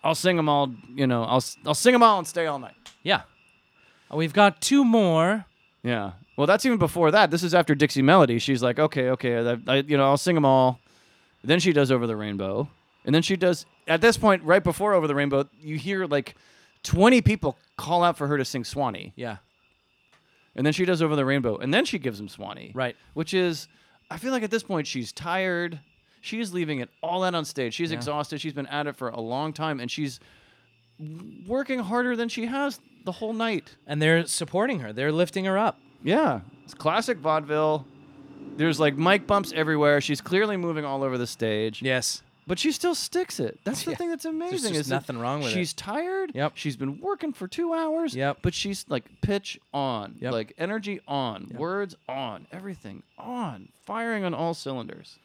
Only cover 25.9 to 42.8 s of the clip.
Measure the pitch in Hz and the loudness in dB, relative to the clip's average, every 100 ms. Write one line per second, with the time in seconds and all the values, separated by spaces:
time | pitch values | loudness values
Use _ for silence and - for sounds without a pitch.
25.9 | _ _ _ - 220 220 180 160 143 120 | _ _ _ -12 -8 -6 -4 -4 -4 -8
26.9 | _ 160 180 185 175 156 - 120 110 170 | _ -6 -2 0 -2 -6 -4 -6 -4 -4
27.9 | 120 123 147 143 147 156 139 135 143 147 | -4 -4 -4 -4 -6 -8 -8 -6 -6 -6
28.9 | 139 127 113 113 127 156 147 156 143 120 | -6 -8 -8 -6 -4 -6 -6 -6 -4 -6
29.9 | - 147 123 _ _ _ _ _ _ _ | -6 -6 -8 _ _ _ _ _ _ _
30.9 | _ 156 156 208 220 180 247 277 254 190 | _ -16 -16 -18 -18 -6 -4 -2 -4 -2
31.9 | 240 247 233 233 233 226 269 285 - _ | -2 0 -2 -4 -4 -6 -4 -4 -6 _
32.9 | _ - - 220 220 226 190 - - - | _ -10 -8 -8 -4 -2 -4 -6 -20 -6
33.9 | 147 156 165 165 - 160 180 233 214 113 | 0 4 4 2 -4 -4 -2 0 -2 -6
34.9 | 107 139 156 175 196 190 190 214 - _ | -4 -2 2 0 0 -2 0 0 -2 _
35.9 | _ 139 220 302 117 90 - - - 151 | _ 0 2 2 0 -8 -20 -20 -4 0
36.9 | 185 226 214 147 156 147 151 156 156 135 | 0 -2 -4 0 -2 0 0 2 0 -4
37.9 | - - - - - - - 160 147 151 | -20 -20 -20 -20 -18 -16 -2 0 4 2
38.9 | 139 165 202 - 202 180 160 156 151 147 | 2 2 2 2 0 0 -2 0 2 4
39.9 | 147 139 143 - 185 214 196 175 156 147 | 4 2 -4 -2 0 0 -2 -4 -6 -6
40.9 | 135 135 127 120 - 113 107 110 107 131 | -4 -2 -2 -6 -4 -2 -2 -4 -4 -2
41.9 | 127 120 - _ _ - 175 311 285 | -2 -2 -8 _ _ -8 -4 -2 -2